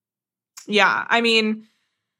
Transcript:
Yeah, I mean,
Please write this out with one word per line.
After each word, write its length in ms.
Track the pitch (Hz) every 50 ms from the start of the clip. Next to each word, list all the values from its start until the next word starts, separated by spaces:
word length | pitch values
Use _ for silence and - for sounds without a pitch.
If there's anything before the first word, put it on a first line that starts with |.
| _ _ _ _ _ _ _ _ _ _ - - -
Yeah, 380 | - 208 202 196 175 104 - - -
I 120 | - 233
mean, 480 | 233 233 226 220 220 214 220 220 - _ _ _ _ _ _ _ _ _ _ _